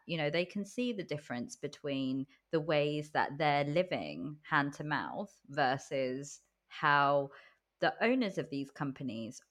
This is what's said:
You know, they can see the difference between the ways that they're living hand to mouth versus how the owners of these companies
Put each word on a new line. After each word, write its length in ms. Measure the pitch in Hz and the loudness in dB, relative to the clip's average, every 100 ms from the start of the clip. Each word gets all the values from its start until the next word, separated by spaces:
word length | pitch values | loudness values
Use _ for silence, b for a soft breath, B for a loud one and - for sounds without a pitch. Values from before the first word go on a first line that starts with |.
| - | -6
You 120 | 165 | -2
know, 120 | 147 | 0
they 160 | 165 180 | 2 0
can 200 | 208 196 | -2 -6
see 280 | - 247 | -2 -2
the 100 | 214 | -2
difference 520 | 170 147 - 120 117 - | -4 -6 -6 -6 -6 -8
between 680 | 147 - 147 135 131 135 135 b - | -10 -6 -4 -2 0 -2 -4 b -2
the 100 | 165 | -2
ways 500 | 156 151 147 151 147 | 2 4 4 0 -2
that 260 | 143 104 143 | 0 0 2
they're 280 | 151 143 143 | 2 4 2
living 720 | 156 180 123 78 76 139 151 | 2 0 -2 -6 -8 -8 -10
hand 300 | - 156 143 143 | 0 2 2 -2
to 80 | |
mouth 460 | 151 143 78 62 202 _ - | -4 -4 -4 -6 -10 _ -8
versus 920 | 143 135 139 - 139 127 131 147 - _ _ _ - | 0 2 2 -2 -2 -2 -4 -8 -14 _ _ _ 0
how 500 | 151 143 143 143 139 B B B _ - | 4 6 6 4 2 B B B _ -2
the 120 | 165 - | 0 2
owners 360 | 220 262 220 170 | 2 2 0 -2
of 120 | 131 | -4
these 220 | 139 139 | -4 -6
companies 680 | - 143 131 131 113 110 - _ | -6 -6 -4 -8 -6 -8 -12 _